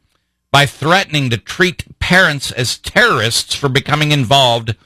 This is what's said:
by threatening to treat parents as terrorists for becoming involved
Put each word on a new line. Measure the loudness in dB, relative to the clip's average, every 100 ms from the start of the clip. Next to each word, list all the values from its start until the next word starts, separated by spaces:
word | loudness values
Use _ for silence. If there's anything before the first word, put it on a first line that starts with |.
| _ _ _ _ -2
by | 0 0
threatening | -2 0 0 0 -4 -2
to | -4
treat | -6 0 0 0 -14 -8
parents | 0 2 2 0 -8
as | -6 -6 -6
terrorists | -4 0 2 2 0 -2 -4
for | -4 -2
becoming | -2 -2 -2 0
involved | 0 2 4 4 2 -2 -8